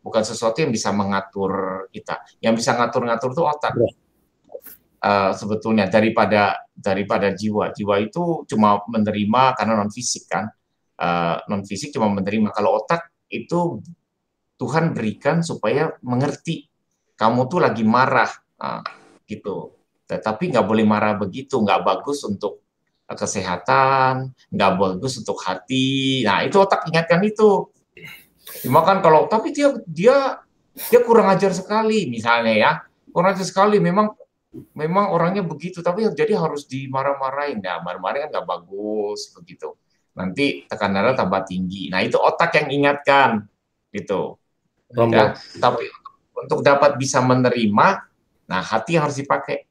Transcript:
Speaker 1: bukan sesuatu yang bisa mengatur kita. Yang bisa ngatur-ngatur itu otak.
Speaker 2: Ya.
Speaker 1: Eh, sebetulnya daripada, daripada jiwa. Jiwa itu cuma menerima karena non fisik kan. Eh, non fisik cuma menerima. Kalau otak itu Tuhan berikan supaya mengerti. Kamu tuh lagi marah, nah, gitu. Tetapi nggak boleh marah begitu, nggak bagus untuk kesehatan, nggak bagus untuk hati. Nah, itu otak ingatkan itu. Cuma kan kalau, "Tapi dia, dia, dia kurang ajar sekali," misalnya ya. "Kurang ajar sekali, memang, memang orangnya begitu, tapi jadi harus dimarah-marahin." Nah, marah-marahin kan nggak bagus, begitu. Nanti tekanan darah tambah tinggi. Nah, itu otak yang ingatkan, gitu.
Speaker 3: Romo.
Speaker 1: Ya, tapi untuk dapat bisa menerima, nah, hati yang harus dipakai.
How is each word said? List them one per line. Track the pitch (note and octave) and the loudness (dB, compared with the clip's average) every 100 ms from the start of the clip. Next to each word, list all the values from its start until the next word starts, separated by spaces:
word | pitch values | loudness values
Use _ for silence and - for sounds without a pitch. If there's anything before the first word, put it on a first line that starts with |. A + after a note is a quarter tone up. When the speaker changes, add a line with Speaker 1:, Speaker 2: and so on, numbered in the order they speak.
Speaker 1:
bukan | - A2 | -4 -4
sesuatu | G#2 A2+ A2+ C3+ | -4 -2 -2 0
yang | D#3 | -2
bisa | G#2+ G#2+ | 0 -2
mengatur | G2+ G2 G2 - G2+ F#2+ F#2+ F#2+ F#2+ F#2+ | -2 0 -2 -4 -4 -4 -2 -4 -6 -12
kita. | - - D#2+ - _ | -16 -10 -10 -12 _
Yang | A2+ A2+ | -2 0
bisa | - A#2+ | 0 0
ngatur-ngatur | A#2 B2+ A#2+ A2+ B2+ | 0 -2 -2 -2 -2
itu | B2+ | -2
otak. | C3+ D3+ A2+ | -2 -2 -4
Speaker 2:
Ya. | A#2 A2+ _ _ _ _ _ _ - - - _ _ | 0 -2 _ _ _ _ _ _ -20 -20 -20 _ _
Speaker 1:
Eh, | G2+ G2+ G2 | 0 2 0
sebetulnya | G2 G#2 G#2+ A2+ A2 F#2+ | -2 -6 -6 0 0 2
daripada, | G#2+ A2+ A2+ G2+ G#2 G2+ - - - | 2 2 2 2 4 2 -2 -10 -8
daripada | G2+ F#2+ G2+ G#2+ G2 | -4 -4 -2 0 0
jiwa. | F#2 G#2+ G#2 F2+ | -2 -4 -2 -4
Jiwa | - G2+ G2+ | -6 -2 0
itu | G#2+ E3+ F3 D#3+ - | 0 -4 -4 -4 -4
cuma | A2 G#2 G#2 | 2 4 2
menerima | - A2+ G#2+ G2+ G#2 A#2+ C3 B2+ | 0 -2 -2 0 0 4 4 2
karena | G#2+ A2 | 0 0
non | G#2 | -2
fisik | B2 A#2+ - - | -6 -8 -8 -6
kan. | F#2+ G#2+ _ _ _ _ | -6 -6 _ _ _ _
Eh, | - F2 F2 E2+ E2 - | -6 -2 0 0 -4 -4
non | G2+ F#2+ | -8 -6
fisik | F#2+ - | -10 -8
cuma | C3+ G#2+ | -2 0
menerima. | G2 F#2+ A2 G#2 | 0 -2 0 0
Kalau | - G2+ G#2 | 0 0 0
otak | - E3+ - _ _ | 0 -4 -4 _ _
itu | A2 - E3+ F3 A2+ - - _ _ _ _ _ | -12 -4 -2 -2 -6 -14 -20 _ _ _ _ _
Tuhan | _ B2 D#3 D#3+ | _ -4 0 0
berikan | A2+ A2 G#2 C#3+ E3 | -2 -6 -2 0 0
supaya | E3 - F3+ C3+ D#3+ - B2 | -2 -2 -2 0 -2 -4 -4
mengerti. | B2 D3 C3+ - - _ _ _ _ _ _ | -2 -2 -4 -8 -8 _ _ _ _ _ _
Kamu | A2 B2 B2+ | 2 2 0
tuh | F3+ | 2
lagi | C3+ G#2+ | 2 2
marah, | A2 A#2+ C3 B2+ G#2 - _ | 2 4 4 2 0 -4 _
nah, | _ C2+ A1+ - - _ _ _ | _ -10 -8 -12 -16 _ _ _
gitu. | G#2+ G2+ - - _ _ _ _ | -12 -8 -10 -12 _ _ _ _
Tetapi | - A2 A2 F3 | -4 -4 -2 0
nggak | B2 | 2
boleh | G2+ A2 G#2+ | 2 4 4
marah | G#2+ G#2+ G2+ | 4 2 0
begitu, | G2+ A#2 C#3 B2+ | -4 -6 -4 -2
nggak | G2+ F2+ | 2 2
bagus | F#2+ F#2+ - C#3+ | 2 -2 -4 -8
untuk | G#2+ G2 B2 - _ _ _ _ _ | -6 -6 -6 -8 _ _ _ _ _
kesehatan, | - G#2 G#2 F#2 F2+ - C3+ C3+ C3+ C3 C3 C3 - _ | -8 -6 -4 -4 -6 0 2 4 4 2 0 -6 -14 _
nggak | F#2 G2 F#2 | 0 2 2
bagus | G2 F#2 C3 - | 0 -2 -6 -8
untuk | - - | -8 -6
hati. | F#2 F#2 - C3 C3 C3+ C3+ C3 | -6 -8 -4 -2 0 0 -2 0
Nah, | G#2 F#2 - | 0 0 2
itu | G3 | 2
otak | G3 - E3 | 4 0 0
ingatkan | D#3+ E3 E3+ G#3 | -2 2 2 2
itu. | G#3+ G#3+ F#3 F3 _ _ - - - _ _ - - | 4 4 4 -2 _ _ -20 -20 -20 _ _ -20 -10
Cuma | B2+ D3 E3 | 2 4 4
kan | F#3+ | 4
kalau, | E3+ D#3 - | 6 6 4
"Tapi | A3 D4+ | 0 0
dia, | C#4+ C#4+ A#3 - | 2 2 0 -10
dia, | D3+ G#3+ C#4 C4+ - _ _ _ - - | 2 4 4 0 -6 _ _ _ -14 2
dia | A#3+ | 4
kurang | A#3+ A3 F#3+ | 6 6 6
ajar | F#3+ G3 | 2 2
sekali," | F3 - G#3+ A3 A3 D3+ | -2 -2 0 2 0 -2
misalnya | A#2 A2+ A#2 A2+ | -4 2 2 4
ya. | G#2+ B2+ D#3+ - _ _ | 4 4 2 -8 _ _
"Kurang | E3 F#3 | 0 0
ajar | F#3 | 0
sekali, | F#3 F#3+ G#3 G#3 | -4 2 4 4
memang, | E3+ F#3+ G#3+ - - _ _ - - C#3 | 2 2 0 -4 -20 _ _ -20 -18 -8
memang | D#3 F#3 G3+ | -2 0 0
orangnya | E3+ E3+ G3 | 0 0 -2
begitu, | E3+ D3 F3+ E3+ | -6 -8 -10 -4
tapi | E3+ F3+ G#3+ | -4 0 -2
jadi | D3 D3+ G#3 | 0 0 0
harus | D#3+ D3 - | -2 -6 -8
dimarah-marahin." | C3 C3+ C3 C3+ C#3 C3+ C#3 D3 - | -10 -6 -2 -2 -2 -4 -4 -6 -6
Nah, | F#2 E2+ | -6 -8
marah-marahin | - F#2 F#2 C#3 D3+ | -8 -6 -4 -4 -6
kan | F#2 | -8
nggak | F2+ | -6
bagus, | F2 F2 G2 G#2 G#2+ G#2 G#2 - | -8 -8 -10 -6 -4 -4 -8 -12
begitu. | F#2+ E2 - D#2 - _ _ _ | -20 -20 -16 -16 -16 _ _ _
Nanti | - F#2 E2+ C#3 - _ | -10 -8 -2 -2 -4 _
tekanan | G#2+ G2+ G2 | -6 -2 0
darah | A2 B2 | 0 0
tambah | F#2+ F#2+ | 0 -2
tinggi. | F#2+ F#2 F#2 F#2+ F#2 | -4 -6 -6 -6 -6
Nah, | F#2 | -4
itu | A#2+ | 0
otak | - D3+ - E3+ | 0 0 0 0
yang | D3+ D3 | 0 0
ingatkan, | C#3+ C#3+ C#3+ - C#3 B2+ G#2+ G#2 _ _ _ _ | 0 0 2 2 4 4 0 -6 _ _ _ _
gitu. | F#2+ E2+ F#2 C#2 - _ _ _ _ _ | -12 -4 -4 -4 -10 _ _ _ _ _
Speaker 3:
Romo. | A#2 A#2 | 0 4
Speaker 1:
Ya, | A2+ - - - - | 4 2 0 -16 0
tapi | B2 A#2+ - - - _ _ - | 0 0 -8 -14 -20 _ _ -14
untuk | B2+ - | -6 0
dapat | C#3+ C#3 C#3+ | 2 6 4
bisa | B2+ C3+ C3+ | 2 0 2
menerima, | B2 B2+ B2 A#2+ A2 G#2+ F3 F#3+ - _ _ _ - | 4 4 2 2 2 4 4 2 -8 _ _ _ -6
nah, | F2+ | -6
hati | - A2 - | -2 -4 0
yang | E3 D3 | 0 0
harus | C3 | -4
dipakai. | - C#3+ - - _ | -2 -4 -2 -8 _